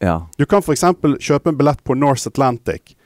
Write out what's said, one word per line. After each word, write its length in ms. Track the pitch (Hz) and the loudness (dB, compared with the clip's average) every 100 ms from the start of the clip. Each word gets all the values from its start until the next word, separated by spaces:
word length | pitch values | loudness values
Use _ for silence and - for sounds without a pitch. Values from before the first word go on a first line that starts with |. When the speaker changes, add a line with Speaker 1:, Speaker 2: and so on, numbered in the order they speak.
Speaker 1:
Ja. 140 | 92 82 82 - | -2 -2 -6 -4
Speaker 2:
Du 60 | - | 0
kan 160 | 202 175 | 0 0
for 80 | |
eksempel 460 | 139 175 175 151 139 | 0 0 2 -2 -2
kjøpe 320 | - 143 170 | 0 0 0
en 60 | 143 | 0
billett 220 | 143 135 - | 0 0 -4
på 80 | |
Norse 320 | 131 143 131 - | 0 0 0 -4
Atlantic 640 | - 135 120 - 73 - _ | -2 -2 -2 -6 -8 -12 _